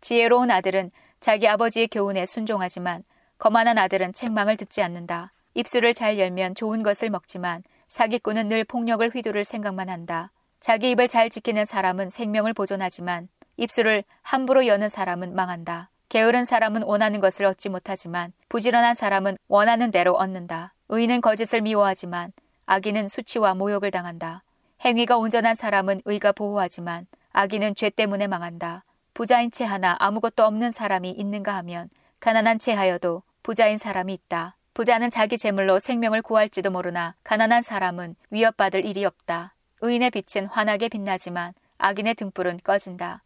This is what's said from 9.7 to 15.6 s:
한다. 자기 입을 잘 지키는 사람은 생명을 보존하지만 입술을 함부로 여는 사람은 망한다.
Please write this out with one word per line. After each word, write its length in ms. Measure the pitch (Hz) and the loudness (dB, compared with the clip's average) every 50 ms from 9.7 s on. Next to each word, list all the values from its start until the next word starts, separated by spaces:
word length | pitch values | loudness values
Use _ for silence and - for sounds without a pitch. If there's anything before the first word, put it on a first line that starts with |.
| 190 185 185 185 | -6 -6 -8 -8
한다. 420 | 185 175 170 170 175 165 170 196 _ _ _ _ _ _ | -8 -10 -8 -6 -6 -6 -6 -8 _ _ _ _ _ _
자기 300 | - - 226 220 214 254 | 0 0 0 2 2 0
입을 180 | 247 240 247 247 | 2 4 2 2
잘 220 | - 240 226 226 | 4 4 2 2
지키는 340 | - 226 - - 226 214 208 | 2 -8 -6 -4 -2 -2 -2
사람은 440 | 208 - 208 196 185 180 185 196 180 | -2 -2 -2 0 0 0 0 -4 -6
생명을 440 | - - 240 214 208 220 208 220 226 | -6 -8 -6 -2 0 0 0 0 -2
보존하지만 760 | - 202 190 196 196 190 180 - - 175 180 175 170 170 185 _ _ - _ _ | -2 -4 -4 -2 -4 -4 -6 -6 -8 -6 -6 -6 -6 -8 -14 _ _ -20 _ _
입술을 480 | - 233 226 - - 226 220 220 208 202 _ _ _ _ | -6 -6 -4 0 2 2 4 2 2 0 _ _ _ _
함부로 440 | - - 269 262 254 262 262 262 | -2 -2 -2 2 4 4 4 6
여는 220 | 240 208 202 208 214 | 6 4 2 2 -2
사람은 460 | - - 190 185 175 175 180 180 175 | -4 -4 -4 -4 -4 -6 -6 -6 -4
망한다. 560 | 185 185 180 175 170 | -4 -4 -4 -4 -8